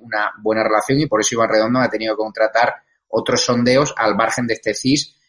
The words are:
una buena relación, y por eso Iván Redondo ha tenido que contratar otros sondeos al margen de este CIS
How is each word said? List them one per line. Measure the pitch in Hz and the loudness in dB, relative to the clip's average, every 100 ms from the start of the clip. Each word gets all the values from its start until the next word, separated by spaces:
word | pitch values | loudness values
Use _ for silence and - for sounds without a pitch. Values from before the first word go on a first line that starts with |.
una | 117 110 104 - | -6 -4 -4 -4
buena | 107 110 | -2 0
relación, | 107 107 - 135 | 2 0 0 0
y | 151 | 0
por | 107 | 0
eso | 107 117 | 0 0
Iván | 110 | 0
Redondo | 107 113 127 | 2 2 0
ha | 120 | 0
tenido | 107 110 107 | -2 -4 -4
que | |
contratar | 110 107 110 113 120 - _ _ _ | -4 -2 0 2 0 -2 _ _ _
otros | 113 - 123 | -4 0 0
sondeos | - 120 120 131 147 - | 0 2 4 4 2 0
al | 110 101 | 0 0
margen | 113 - 120 | 0 -2 -4
de | |
este | 110 110 | -4 -4
CIS | 104 131 151 - _ | -2 0 0 -2 _